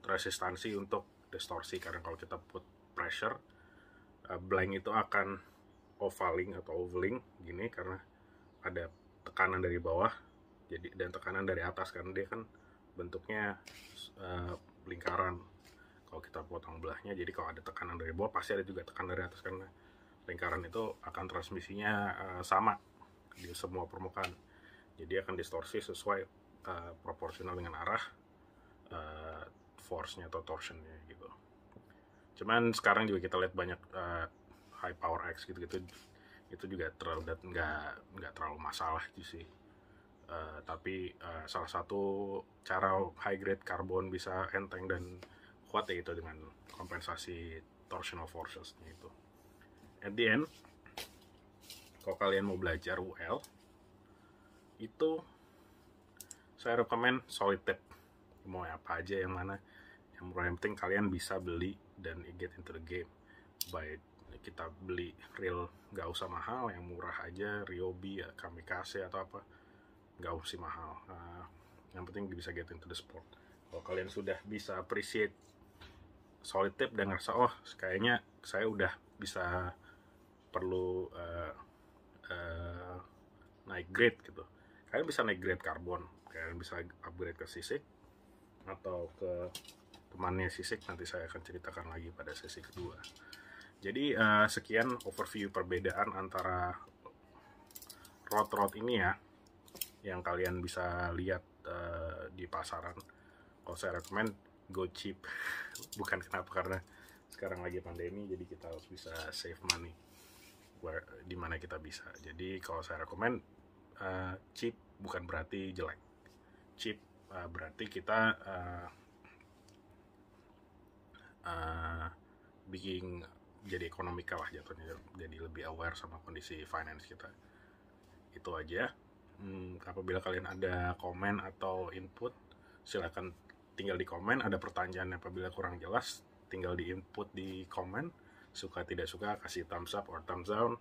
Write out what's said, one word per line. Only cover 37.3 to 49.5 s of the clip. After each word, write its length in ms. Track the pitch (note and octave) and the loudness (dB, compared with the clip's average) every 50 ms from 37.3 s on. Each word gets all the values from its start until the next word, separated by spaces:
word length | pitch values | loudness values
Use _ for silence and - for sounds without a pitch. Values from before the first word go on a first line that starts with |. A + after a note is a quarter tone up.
| D#2+ - | -4 -4
nggak, 720 | - F2+ F2 E2 D#2+ D2+ D2+ D2+ D2+ C#2+ - - - - F#2 | -6 -4 -2 -2 0 0 0 -2 -2 -4 -6 -8 -14 -14 -12
nggak 180 | - - D2 - - | -10 -10 -10 -6 -4
terlalu 240 | D#2+ D2+ D2+ D2+ | -4 -4 -4 -4
masalah 400 | D2+ D2 - - E2 D#2+ D#2+ D#2+ - - - - | -6 -6 -2 0 0 0 0 0 -2 -6 -10 -12
gitu 240 | E2+ - - E2 | -12 -10 -10 -12
sih. 40 | E2+ - - - - - - - - - - - - - - - - - | -12 -14 -18 -20 -20 -20 -20 -20 -20 -20 -20 -20 -20 -20 -20 -20 -10 -6
Eh, 280 | E2+ E2 D#2 D#2 D#2 D2+ | -4 -4 -4 -4 -8 -10
tapi, 480 | D2 - E2 E2+ - F#2 F#2+ F#2 F2+ F2+ | -6 -6 -6 -4 -4 -4 -2 -2 -4 -4
eh, 340 | - - - E2+ E2 D#2+ D#2 - | -6 -8 -10 -8 -6 -8 -8 -4
salah 160 | - - - | -4 -4 -4
satu 720 | - - F#2 F2 - G2+ G2+ G2 G2 G2 G2 G2+ G2 G2 G2 - - - - | -2 -2 -4 -2 0 0 2 2 2 2 0 0 -2 -2 -4 -4 -8 -20 -16
cara 400 | - - F#2+ F#2+ F#2+ F#2+ F#2+ F#2+ G2 F2+ - - | -2 2 4 6 6 6 6 6 4 2 -2 -2
high 160 | - G#2 G2 | 0 0 0
grade 320 | F#2+ G2 G2 G2 - - | 2 4 2 2 2 2
carbon 480 | - F2+ F2 F#2+ F#2 F#2 F#2 F#2 F#2 F#2 | -2 0 0 0 2 2 2 2 2 -2
bisa 320 | F2+ - - F#2 F#2 F#2 F#2 - | -2 -2 0 0 0 0 2 2
enteng 320 | G2 G2 F#2+ F#2+ F#2 F#2 | 0 0 0 -4 -4 0
dan 320 | F#2 F#2 F2 F2+ F2+ F#2 F2+ - - - - - - - - - - - | 0 0 0 0 -6 -10 -12 -14 -16 -18 -20 -20 -20 -20 -20 -12 0 2
kuat 160 | G#2 - - | 2 2 2
yaitu 240 | F#2 F2 E2+ - E2+ | 0 0 0 -2 -4
dengan 240 | E2+ E2 E2 D#2 D#2 D#2 D2+ - - - - | -4 -4 -8 -10 -10 -14 -16 -16 -18 -18 -18
kompensasi 880 | - - F2 E2 F2 E2+ - - E2 - - F2+ F2+ E2+ E2+ E2 D#2+ D#2+ D#2 - - - - - | -10 -10 -8 -6 -6 -6 -4 -4 -4 -4 -4 -6 -6 -6 -6 -8 -10 -10 -12 -16 -20 -20 -10 -8
torsional 400 | F#2+ F#2 - - - E2+ D#2+ - | -8 -6 -6 -6 -6 -6 -8 -8
forces-nya 640 | - E2+ - - - - - - - - F2 E2 E2 | -8 -8 -8 -8 -10 -10 -12 -14 -16 -16 -16 -16 -16
itu. 160 | - - - - - - - - - - - | -14 -16 -18 -18 -18 -20 -20 -20 -20 -20 -20